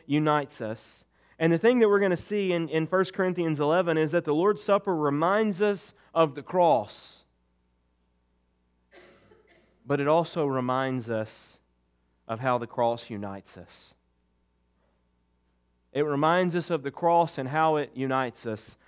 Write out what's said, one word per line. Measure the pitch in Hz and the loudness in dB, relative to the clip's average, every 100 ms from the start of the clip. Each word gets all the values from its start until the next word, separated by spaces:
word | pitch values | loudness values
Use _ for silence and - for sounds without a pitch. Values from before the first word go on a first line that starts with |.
| - | -2
unites | 147 151 147 139 - | 0 2 2 -2 -6
us. | 110 113 - - - _ _ - | -8 -8 -12 -16 -20 _ _ -2
And | 165 | 0
the | 170 | 4
thing | 226 254 | 4 4
that | 220 | 4
we're | 202 | 4
gonna | 196 175 | 2 0
see | - 208 190 | -2 -2 0
in, | 175 165 | 0 -2
in | 160 160 | -2 0
First | 185 185 | 0 0
Corinthians | 202 185 180 165 147 | -2 -2 0 -2 0
eleven | 147 170 170 160 | 2 2 2 0
is | 156 | 2
that | 170 | 0
the | 160 | 0
Lord's | 151 196 208 | 2 2 0
Supper | - 202 202 | 0 0 0
reminds | 165 147 143 165 208 220 175 | 0 0 2 2 2 0 0
us | 208 196 - - _ | -2 -2 -8 -16 _
of | 160 160 | 2 2
the | 131 | 0
cross, | - 185 170 127 101 - - - - _ _ _ _ _ _ _ _ _ _ _ _ _ _ _ _ - - _ _ _ _ _ _ _ - | -2 2 4 4 0 -8 -10 -14 -20 _ _ _ _ _ _ _ _ _ _ _ _ _ _ _ _ -20 -20 _ _ _ _ _ _ _ -4
but | 143 | 0
it | 143 | 2
also | 160 160 175 143 | 2 2 -2 -2
reminds | 131 127 127 131 127 113 | 0 0 0 -2 -4 -2
us | 110 107 - - - _ _ _ _ _ _ - | -4 -4 -10 -16 -18 _ _ _ _ _ _ -10
of | 113 | -4
how | 131 123 | 0 0
the | 117 | -2
cross | - 120 117 - | -2 0 0 -6
unites | 107 101 98 - - | -10 -10 -12 -16 -20
us. | - - - - _ _ _ _ _ _ _ _ _ _ _ _ _ _ _ _ _ _ _ | -16 -16 -16 -20 _ _ _ _ _ _ _ _ _ _ _ _ _ _ _ _ _ _ _
It | 135 | -4
reminds | 151 143 156 175 180 175 | -2 2 2 4 2 -2
us | 165 | -2
of | 160 | -4
the | 135 | -6
cross | - 170 170 165 - | -2 2 4 2 -2
and | 131 | -4
how | 156 160 151 | 0 2 2
it | 143 | -2
unites | 127 131 131 127 - 120 | -4 -2 0 -2 -6 -8
us. | 110 - - | -8 -10 -18